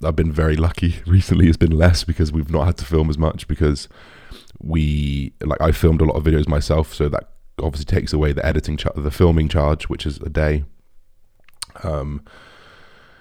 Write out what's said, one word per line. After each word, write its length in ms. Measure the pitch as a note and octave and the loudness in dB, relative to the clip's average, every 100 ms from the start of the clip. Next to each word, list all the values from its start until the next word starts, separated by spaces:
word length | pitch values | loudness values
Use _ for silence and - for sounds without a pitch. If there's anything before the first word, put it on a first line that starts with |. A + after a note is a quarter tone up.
I've 140 | D#2 D#2+ | -4 0
been 160 | D#2+ | 0
very 240 | D#2 D#2 D#2 | 0 0 2
lucky. 460 | E2+ - F2 E2 | 0 0 -2 -2
<laughs> 40 | E2 | 2
Recently, 420 | F#2 - E2+ E2+ | 2 4 4 4
it's 100 | D#2+ | 4
been 200 | E2 D#2 | 2 4
less 280 | F2 E2+ - | 4 4 0
because 260 | D#2+ D#2 | -2 -2
we've 180 | D#2 D2+ | -2 -2
not 160 | D#2+ E2 | 0 0
had 120 | - | -2
to 80 | - | -2
film 240 | D#2+ D#2 | 0 0
as 80 | D2+ | 0
much 320 | D#2+ E2 - | -2 -2 -6
because 400 | D#2 D2+ C#2+ - - - - - - - - | 0 0 0 -6 -20 -20 -20 -20 -20 -20 -14
we, 720 | D2+ E2 D2+ D2 C#2+ C#2 C2+ - | -4 0 0 0 -2 -4 -6 -8
like, 180 | D2+ - | -6 0
I 140 | D#2 | 0
filmed 260 | D#2 E2 D#2+ | 4 4 4
a 60 | D#2 | 2
lot 100 | D#2 | 2
of 80 | |
videos 240 | D#2 D#2 D2 | 2 2 2
myself, 460 | D2 - D#2 D#2+ | 0 0 0 -2
so 160 | - D2 | -2 -2
that 220 | - - - - - | -2 -8 -18 -16 -8
obviously 260 | D#2+ D2 D2+ | -6 -6 -2
takes 280 | F2+ - | -2 0
away 180 | D2+ D2+ | 0 0
the 140 | C#2+ D#2 | 0 -2
editing 320 | D2+ D2+ D2 | -2 -4 -4
char-, 160 | - - | -6 -4
the 160 | D2 | -6
filming 380 | - F2 E2 D2+ | 2 4 4 2
charge, 400 | D#2+ D2 D#2 - | 2 0 0 -4
which 160 | - D2+ | -8 -8
is 140 | C#2 | -8
a 100 | D2+ | -6
day. 340 | D#2 D2+ D2+ C#2+ - _ - - _ _ _ - - - - | -2 0 -2 -4 -14 _ -20 -20 _ _ _ -20 -20 -20 -10
Um, 400 | F2+ D2 C#2+ C#2+ - - - - - - - - - - | -6 -6 -6 -10 -14 -20 -20 -20 -20 -20 -20 -20 -20 -20